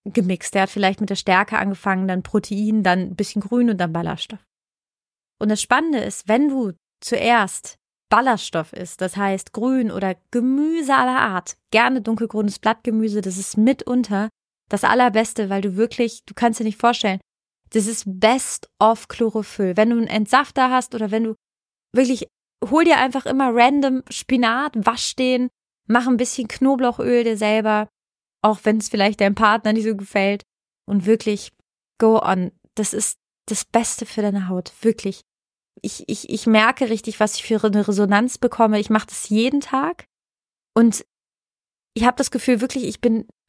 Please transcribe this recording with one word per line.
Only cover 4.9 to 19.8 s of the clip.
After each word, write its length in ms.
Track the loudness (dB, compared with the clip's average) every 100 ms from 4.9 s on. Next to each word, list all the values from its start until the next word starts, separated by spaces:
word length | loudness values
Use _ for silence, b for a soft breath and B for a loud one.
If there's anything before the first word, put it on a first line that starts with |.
| _ _ _ _ -4
Und 80 | -2
das 140 | -2
Spannende 360 | 2 0 2 -2
ist, 300 | -4 -8 0
wenn 200 | 2 2
du 240 | 0 -4 -6 _ _
zuerst 760 | -6 -2 2 2 0 -6 -14 -20 _ _ 0
Ballaststoff 640 | 2 4 0 -2 -6 -6
isst, 280 | -10 -14 -6
das 160 | -6 -2
heißt 360 | -2 -2 -6
Grün 380 | -4 0 0 0
oder 240 | -2 -4 -6 _
Gemüse 640 | -2 0 0 0 -2 0
aller 240 | 0 2 0
Art, 380 | 0 -2 -8 -20 -2
gerne 320 | 2 2 0
dunkelgrünes 560 | -2 -4 -2 -2 -2 0
Blattgemüse, 600 | -2 -2 -2 -2 0 -2
das 180 | -4 -6
ist 180 | -4 2
mitunter 720 | 2 2 0 -2 0 -2 -4 _ _ _ -6
das 160 | -2
Allerbeste, 640 | 2 4 4 2 0 -4 -4
weil 120 | -2
du 140 | -2 -2
wirklich, 480 | -2 0 -4 -4
du 100 | -16
kannst 260 | -2 0 0
dir 40 |
nicht 140 | -4 0
vorstellen, 420 | 0 0 -2 -4 _ _ _ _ _
das 160 | -2 -2
ist 180 | -6 -8
best 640 | 0 2 2 -2 -10 -12 2
of 300 | 2 2 -4
Chlorophyll. 680 | -4 -2 -2 -6 -4 -2
Wenn 140 | 2